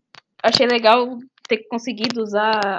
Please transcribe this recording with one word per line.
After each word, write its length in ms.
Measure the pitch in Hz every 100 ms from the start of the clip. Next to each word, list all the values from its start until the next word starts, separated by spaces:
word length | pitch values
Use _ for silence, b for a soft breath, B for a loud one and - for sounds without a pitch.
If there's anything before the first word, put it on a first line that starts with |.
| _ - _ _
achei 240 | 226 233 240
legal 500 | 240 226 240 247 247 262 _ -
ter 180 | 233 -
conseguido 520 | 233 - 208 226 233
usar 380 | 214 202 214 214 202